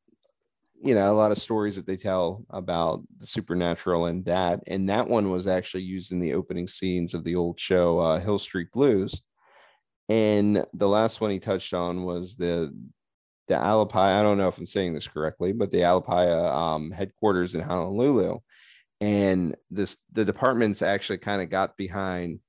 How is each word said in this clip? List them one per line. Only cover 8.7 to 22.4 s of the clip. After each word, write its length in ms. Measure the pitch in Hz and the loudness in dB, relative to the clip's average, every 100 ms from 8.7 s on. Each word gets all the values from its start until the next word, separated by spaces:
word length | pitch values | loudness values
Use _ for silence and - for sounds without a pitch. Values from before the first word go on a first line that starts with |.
Blues. 480 | 117 143 101 98 - _ _ _ _ _ _ _ _ - | 0 2 2 0 -8 _ _ _ _ _ _ _ _ -2
And 560 | 110 107 104 104 104 - | 2 4 4 4 2 0
the 160 | 87 101 | 0 2
last 320 | 104 113 - | 4 2 0
one 100 | 107 | -2
he 100 | 95 | -2
touched 340 | 110 95 - | -2 -4 -2
on 300 | 90 87 90 | -4 -4 -4
was 320 | 90 87 90 90 | -4 -6 -8 -4
the, 380 | 87 85 78 - - _ _ _ _ _ - | -2 -2 -4 -8 -18 _ _ _ _ _ -2
the 60 | |
Alapai, 420 | 78 82 110 104 98 | 0 2 2 2 4
I 260 | 98 98 | 4 6
don't 160 | 107 101 | 4 4
know 100 | 92 | 0
if 80 | 82 | -2
I'm 100 | 76 | -4
saying 280 | 101 90 | -2 -2
this 140 | 78 - | -4 -8
correctly, 440 | 76 78 - 90 | -6 -4 -2 -2
but 180 | 110 98 | -2 0
the 80 | 87 | 2
Alapai, 760 | 87 90 87 87 90 82 85 | 4 2 2 2 2 2 0
um, 360 | 69 82 78 78 | 0 -2 -2 -6
headquarters 640 | 85 98 - 107 92 90 | -8 -10 0 2 2 0
in 60 | 87 | -4
Honolulu. 800 | 80 90 87 101 139 123 90 - - _ - - _ - | -4 -4 -2 0 2 2 0 -2 -12 _ -20 -20 _ -6
And 540 | 104 101 98 92 85 - - | 0 2 4 2 0 -6 -8
this, 280 | 95 95 - _ | -4 -4 -6 _
the 120 | 110 | -2
departments 580 | 98 - 131 120 110 98 | 0 2 2 2 2 0
actually 360 | 85 98 - 95 | -2 -2 -4 -6
kinda 280 | - 101 87 | -4 -4 -2
got 300 | 95 95 - | -2 -2 -4
behind 640 | 92 92 95 90 87 - | -8 -6 -4 -4 -6 -10